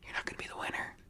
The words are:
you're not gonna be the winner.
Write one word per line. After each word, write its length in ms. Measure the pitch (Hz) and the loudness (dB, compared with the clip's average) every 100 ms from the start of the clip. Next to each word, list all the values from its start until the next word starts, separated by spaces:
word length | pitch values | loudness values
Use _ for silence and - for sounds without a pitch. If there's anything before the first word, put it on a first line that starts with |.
you're 100 | - | 0
not 120 | - - | 0 0
gonna 120 | - | -2
be 100 | - | -4
the 100 | - | 0
winner. 380 | - - - - - | 2 2 0 -2 -12